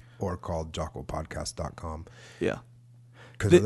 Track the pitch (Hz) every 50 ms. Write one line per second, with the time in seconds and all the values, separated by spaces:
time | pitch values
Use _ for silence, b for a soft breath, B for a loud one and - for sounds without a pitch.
0 | b b b b - 95 87 87 - - 87 80 82 80 78 85 80 78 - -
1 | - - - 80 80 - - 78 76 - - - - - - - - 82 78 78
2 | 80 B B B B B B B 85 - - - - - - - - - - -
3 | - - b b b b b b - 101 170 175 104